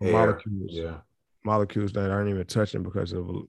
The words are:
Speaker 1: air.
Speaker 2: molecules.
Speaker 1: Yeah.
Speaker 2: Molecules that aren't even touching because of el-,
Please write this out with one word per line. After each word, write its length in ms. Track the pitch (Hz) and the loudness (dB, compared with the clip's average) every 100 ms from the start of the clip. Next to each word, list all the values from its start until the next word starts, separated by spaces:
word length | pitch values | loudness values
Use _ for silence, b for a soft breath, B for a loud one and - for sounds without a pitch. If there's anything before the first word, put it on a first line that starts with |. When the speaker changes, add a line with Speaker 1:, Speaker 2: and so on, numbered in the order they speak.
Speaker 1:
air. 100 | 95 | 2
Speaker 2:
molecules. 600 | 87 107 - 107 95 - | 6 4 2 -4 -6 -6
Speaker 1:
Yeah. 240 | 85 82 80 - _ _ _ 107 | -6 -6 -8 -16 _ _ _ 0
Speaker 2:
Molecules 480 | 107 101 104 101 | 2 2 0 0
that 180 | 104 98 | 0 0
aren't 180 | 101 104 | 0 0
even 160 | 98 90 | -2 0
touching 380 | 117 104 101 | 0 0 0
because 300 | 98 98 90 | -4 -4 -4
of 140 | 92 90 | -4 -6
el-, 200 | 92 | -8